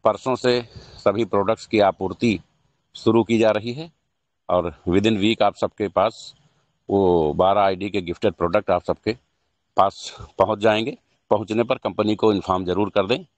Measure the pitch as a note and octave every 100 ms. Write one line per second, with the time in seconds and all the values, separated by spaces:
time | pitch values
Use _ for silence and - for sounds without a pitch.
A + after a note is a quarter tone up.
0 | A2 G2+ C3 B2 B2+ B2 A#2 - - -
1 | A2 G2+ A2 G2+ G2 A2 - A2 G2 -
2 | F#2 F2+ A#2+ F2+ - _ _ _ _ -
3 | - A2+ A2 A#2 A2 G#2 A2+ B2 E3 _
4 | _ _ _ _ - F2+ E2+ - - F#2
5 | G#2+ G#2+ G#2+ A2+ G2+ - G#2 _ G2+ F#2
6 | G#2+ - - _ _ _ _ _ - G2
7 | F#2+ F2 D2+ D#2+ F#2 G2+ G2 F#2 G2 G2
8 | E2+ F2 G#2+ - E2+ G2+ - F2+ - E2
9 | - A#2+ _ _ _ _ _ - G2 -
10 | - - F#2+ - F#2+ G#2 A2 G#2+ A2+ -
11 | _ _ _ G#2+ G#2+ A2 A2+ C3 A2 F#2+
12 | G#2+ G#2+ A2 G2+ - F#2 F2+ F2+ G2+ G#2
13 | G2 C3 F3+